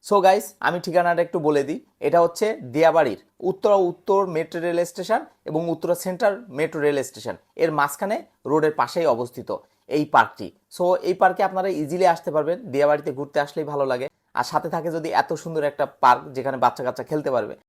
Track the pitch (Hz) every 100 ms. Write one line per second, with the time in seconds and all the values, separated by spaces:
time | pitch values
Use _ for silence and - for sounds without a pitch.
0 | - 202 190 196 - - - 175 175 170
1 | 175 170 170 175 151 147 135 156 _ _
2 | 147 170 170 170 214 220 127 127 160 160
3 | 143 98 _ _ 170 190 220 202 180 175
4 | - 196 190 160 160 170 170 170 175 -
5 | 180 226 311 _ - 156 170 160 170 175
6 | 190 180 214 196 233 127 160 160 147 143
7 | 127 - 113 - _ - 160 156 143 -
8 | 196 233 330 _ - 151 151 151 120 175
9 | 160 117 120 - 107 101 _ _ _ 147
10 | 151 139 113 - 95 _ _ - 175 180
11 | 160 185 185 180 196 185 190 175 147 175
12 | 180 170 - 151 147 180 233 135 143 147
13 | 151 131 143 151 143 - 151 147 139 127
14 | 135 _ _ - 123 160 170 170 160 165
15 | 160 - - 156 170 160 147 143 139 -
16 | 127 123 151 131 131 131 123 - 127 123
17 | 123 156 147 127 107 -